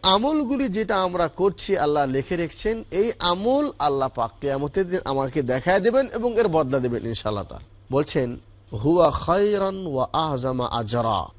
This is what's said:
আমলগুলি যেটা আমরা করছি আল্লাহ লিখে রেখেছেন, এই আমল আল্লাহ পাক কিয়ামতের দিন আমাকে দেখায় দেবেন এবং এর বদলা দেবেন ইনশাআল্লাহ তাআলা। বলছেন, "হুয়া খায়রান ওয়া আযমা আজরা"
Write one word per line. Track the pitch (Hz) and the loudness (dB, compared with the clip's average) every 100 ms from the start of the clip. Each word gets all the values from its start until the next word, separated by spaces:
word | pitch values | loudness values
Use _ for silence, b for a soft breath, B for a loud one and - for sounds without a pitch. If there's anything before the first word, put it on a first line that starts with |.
আমলগুলি | 185 196 262 311 240 269 269 | 4 4 4 0 0 -2 -2
যেটা | 196 214 202 | -2 0 0
আমরা | 185 180 165 | 0 0 -2
করছি | - 196 - - 190 | 2 0 0 -2 0
আল্লাহ | 147 147 139 | 2 2 2
লিখে | 135 135 180 | 0 -2 -4
রেখেছেন, | 165 - 214 226 214 | -4 -4 -4 -4 -4
এই | 170 226 - | 0 0 0
আমল | 175 180 214 269 294 - | 0 0 2 2 0 -2
আল্লাহ | 143 139 131 123 | 0 0 -2 -2
পাক | 113 - | -4 -4
কিয়ামতের | 139 139 143 196 185 | -4 -2 -2 -2 -2
দিন | 180 - | -2 -2
আমাকে | 135 135 151 | -2 -2 -2
দেখায় | 123 131 165 196 | 0 0 2 2
দেবেন | 202 247 269 | 4 2 0
এবং | 240 247 226 | -2 -2 0
এর | 214 | 2
বদলা | 160 135 135 | 2 0 0
দেবেন | 127 117 110 | 0 -2 -4
ইনশাআল্লাহ | 110 107 101 | -4 -4 -4
তাআলা। | 95 - - - - | -6 -12 -18 -20 -2
বলছেন, | 131 147 156 123 123 - - - | -2 0 -2 -2 -4 -14 -20 -12
"হুয়া | 110 139 175 160 | -2 4 6 6
খায়রান | - - 185 208 202 196 190 180 | 4 0 2 2 2 -2 -4 -4
ওয়া | 135 127 | -4 -2
আযমা | 151 160 135 131 127 123 | -2 -2 -2 -2 -2 -2
আজরা" | 117 107 120 113 98 65 | -4 -2 -2 0 -2 -4